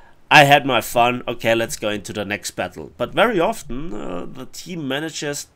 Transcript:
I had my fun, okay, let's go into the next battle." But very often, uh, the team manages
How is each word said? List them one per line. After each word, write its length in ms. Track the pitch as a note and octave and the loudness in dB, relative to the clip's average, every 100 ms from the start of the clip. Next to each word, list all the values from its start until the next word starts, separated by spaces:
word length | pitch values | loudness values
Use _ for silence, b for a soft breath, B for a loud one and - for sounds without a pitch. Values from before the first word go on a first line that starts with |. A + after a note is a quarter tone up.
| b b - | b b 6
I 140 | D3 | 8
had 220 | C#3 C#3+ C3+ | 8 6 6
my 160 | A#2 | 0
fun, 400 | - B2 A#2+ B2 - | 2 2 2 2 -6
okay, 280 | A#2+ A2+ | -2 0
let's 240 | A#2 A2+ - | 2 0 -4
go 100 | G#2+ | -4
into 240 | G#2 F#2 | -4 -6
the 120 | G#2 | -8
next 260 | G2 G#2 - | -6 -6 -8
battle." 420 | - F#2 E2+ C#2 - | -8 -8 -8 -12 -8
But 160 | A#2+ | -4
very 260 | C3+ A3+ F#3+ | 0 2 2
often, 540 | F#3 - - A#2 E3+ | 0 -2 -8 -8 -8
uh, 320 | - - F2 - | -8 -8 -8 -10
the 140 | B2+ | -12
team 420 | B2+ - E3 F3 C3+ | -16 -16 -12 -8 -4
manages 600 | C#3 D#3+ D3+ D3 C#3+ - | -4 -6 -8 -8 -8 -12